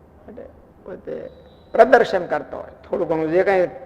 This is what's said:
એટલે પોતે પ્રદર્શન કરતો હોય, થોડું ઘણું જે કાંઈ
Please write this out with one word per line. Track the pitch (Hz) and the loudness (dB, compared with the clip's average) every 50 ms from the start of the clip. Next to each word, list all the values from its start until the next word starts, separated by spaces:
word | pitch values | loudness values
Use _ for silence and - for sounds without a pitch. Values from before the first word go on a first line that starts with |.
| - - - - - - | -20 -20 -20 -20 -20 -20
એટલે | 214 - - - - - - - - - - | -20 -18 -20 -20 -20 -20 -20 -20 -20 -20 -18
પોતે | - - - - - - - - - - - - - - - - - | -16 -16 -14 -12 -12 -10 -10 -12 -14 -18 -20 -20 -20 -20 -20 -14 0
પ્રદર્શન | - - 226 247 269 - 220 - - 185 170 | 4 6 6 8 6 4 4 2 0 -4 -2
કરતો | 156 160 147 135 - - | -2 -4 -6 -6 -8 -12
હોય, | - - - - - - - | -14 -14 -14 -18 -20 -10 -6
થોડું | 185 165 170 156 | -4 -4 -2 -2
ઘણું | 160 160 160 156 | -2 -2 -2 0
જે | 160 180 | 0 2
કાંઈ | 190 202 196 185 180 165 - - - | 2 2 2 2 0 0 -4 -10 -18